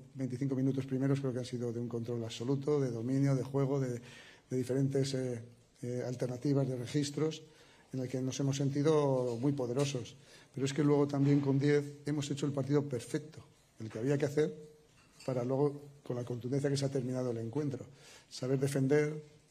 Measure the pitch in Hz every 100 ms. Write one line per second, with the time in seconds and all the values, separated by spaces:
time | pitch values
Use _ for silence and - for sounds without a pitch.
0 | - 131 131 123 139 131 135 135 - 131
1 | 139 139 135 123 120 123 120 117 120 120
2 | 113 120 110 - 120 143 139 147 135 117
3 | 117 135 139 135 123 139 135 143 131 120
4 | - - - - - 127 123 131 135 139
5 | 135 127 127 117 113 - _ _ 120 123
6 | 123 123 127 123 147 139 131 127 117 147
7 | 143 139 156 156 - - - - - 131
8 | 123 127 131 127 139 131 139 143 147 156
9 | 143 131 127 117 139 139 120 123 143 135
10 | 110 - - - - - 135 139 147 143
11 | 143 143 139 143 139 139 147 147 143 -
12 | - 147 139 143 147 139 135 147 139 123
13 | - 151 135 - - _ _ - 110 110
14 | 131 143 139 151 156 - - - - _
15 | _ - - 123 120 135 147 143 - -
16 | - 123 120 123 123 139 143 139 139 135
17 | 123 127 127 113 113 143 147 - - -
18 | - - - - 127 135 139 139 131 147
19 | 151 156 - - _